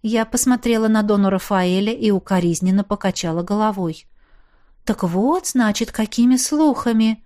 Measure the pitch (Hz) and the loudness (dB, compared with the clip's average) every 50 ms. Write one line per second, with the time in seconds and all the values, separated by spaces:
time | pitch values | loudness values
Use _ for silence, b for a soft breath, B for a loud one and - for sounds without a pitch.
0 | - 220 226 226 226 226 - 240 - 254 247 240 - 233 233 220 220 220 220 214 | -4 -2 -2 -2 -2 -2 -2 -2 0 0 0 0 2 0 0 2 2 2 2 2
1 | 214 208 208 202 196 190 196 185 - - 208 190 180 180 180 190 202 214 233 - | 2 2 2 2 2 2 0 -2 -2 -2 -2 0 0 2 0 0 0 -2 -4 -2
2 | 220 214 202 185 - - 196 180 175 175 165 160 180 185 185 202 202 - 208 202 | 0 0 0 0 0 0 0 0 2 0 0 0 0 0 2 0 0 -2 -6 -2
3 | - 190 180 - - 165 160 170 175 180 202 208 214 214 202 196 185 165 156 - | -2 -4 -4 -2 -4 -4 -4 -4 -4 -2 -2 0 0 -2 -2 -2 -4 -6 -6 -8
4 | - - - _ _ _ - - - _ _ _ _ _ - _ - - 214 - | -14 -20 -20 _ _ _ -20 -20 -20 _ _ _ _ _ -20 _ -6 -6 -4 -2
5 | - 175 170 185 214 269 330 370 349 - - 254 233 214 208 - 226 - - - | -2 -2 -2 0 0 0 0 -2 -4 -2 0 0 0 0 0 -2 -6 -6 -4 -6
6 | 220 208 - - 233 247 254 254 - - 302 294 311 302 247 - - 240 226 220 | -6 -4 0 2 4 4 4 2 2 -2 0 2 2 2 2 0 -2 0 2 2
7 | 220 220 220 - - | 2 2 0 -2 -8